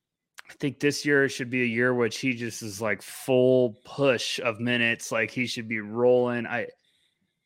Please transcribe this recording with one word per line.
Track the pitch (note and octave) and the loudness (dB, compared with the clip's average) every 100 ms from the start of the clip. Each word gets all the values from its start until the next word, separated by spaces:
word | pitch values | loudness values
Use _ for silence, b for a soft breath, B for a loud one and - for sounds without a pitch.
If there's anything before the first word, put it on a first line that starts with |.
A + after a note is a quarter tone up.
| _ _ _ - - | _ _ _ -20 -20
I | |
think | - D3 - | -6 -6 0
this | D3 C#3 D3 | 0 0 2
year | C#3+ C#3 | 2 2
should | - B2 | -2 -4
be | B2+ | -2
a | B2 | 0
year | A2+ B2 | 2 2
which | B2 A#2 - | 2 0 -2
he | C3 | -4
just | A#2+ A#2+ - | -4 -6 -8
is, | A2+ G2 | -12 -6
like, | A2 G2+ | -4 -4
full | - - - B2+ B2+ B2+ B2 G#2+ - | -6 -10 2 4 6 4 2 -2 -12
push | - C#3+ A#2 - - | 0 2 2 -2 -4
of | A#2+ G#2+ | -4 -2
minutes. | A#2+ A#2+ A#2 A2+ - | -2 2 2 0 -2
Like, | A#2 G#2+ | -2 -2
he | - A#2 | -2 -4
should | - A2 | -6 -6
be | A2+ | -8
rolling. | G#2 A2+ B2 B2 B2 A#2+ A2+ | -6 2 4 6 4 -2 -4
I, | A#2 G2+ - _ _ _ _ _ _ | -6 -8 -12 _ _ _ _ _ _